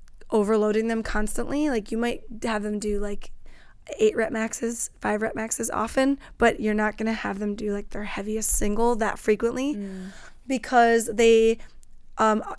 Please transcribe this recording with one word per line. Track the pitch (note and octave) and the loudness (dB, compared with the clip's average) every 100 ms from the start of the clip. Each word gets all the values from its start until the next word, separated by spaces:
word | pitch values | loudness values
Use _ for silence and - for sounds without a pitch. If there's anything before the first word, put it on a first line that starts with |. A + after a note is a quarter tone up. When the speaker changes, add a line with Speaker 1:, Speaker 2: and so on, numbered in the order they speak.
| - - - | -20 -18 -2
Speaker 1:
overloading | A3+ G3+ A3 G#3+ G#3+ A3+ | 0 2 2 2 2 0
them | A3+ | -2
constantly. | G#3+ G#3+ G3+ - A3+ C#4+ D4+ | -2 0 0 -2 -2 0 0
Like, | A#3+ G3+ | 0 -2
you | A3+ | -2
might | A#3+ - - A3 | -2 -4 -8 -8
have | A#3 G#3+ | -4 -4
them | G#3 G#3 | -4 -4
do, | G#3 G3+ | -2 -2
like, | G3+ G3+ - - - - - - - D4 | -2 -4 -6 -10 -14 -16 -20 -20 -14 2
eight | A4 - | 2 2
rep | A3 | -2
maxes, | A#3 A3 - A#3 A#3 - - | -2 -4 -4 -6 -4 -8 -4
five | G#3+ G#3 | -2 0
rep | A3 - | -2 -4
maxes | A3 - A3 | -6 -4 -4
often, | - A3 - C4+ C#4 - - | -2 -2 2 2 2 -4 2
but | A#3 - | 2 4
you're | G#3+ | 0
not | G#3+ G#3+ G#3 | 0 0 -2
gonna | A3 | -4
have | A3 G#3 G3 | -4 -4 -4
them | G#3 | -6
do, | G#3 G#3+ | -4 -4
like, | G3+ G3+ | -4 -6
their | - | -8
heaviest | G#3 G3 G3+ G#3+ G#3 | -6 -6 -4 -2 2
single | - G#3 G#3 A#3 A#3 | 2 2 4 2 2
that | G#3+ - | 0 -2
frequently | - G#3+ A3+ B3 C4+ | 0 2 2 -2 -2
Speaker 2:
Mm. | D4+ G3 F#3+ F#3 G3 - - - | -4 -6 -10 -12 -14 -18 -16 -4
Speaker 1:
because | C4 - B3+ A#3 A#3 A3+ | -4 2 6 6 6 2
they, | G#3+ A#3 A3+ A3+ A#3 - - - - - - | 4 6 8 6 2 -4 -16 -18 -18 -14 0
um, | A3 G#3+ G4+ | 2 2 -2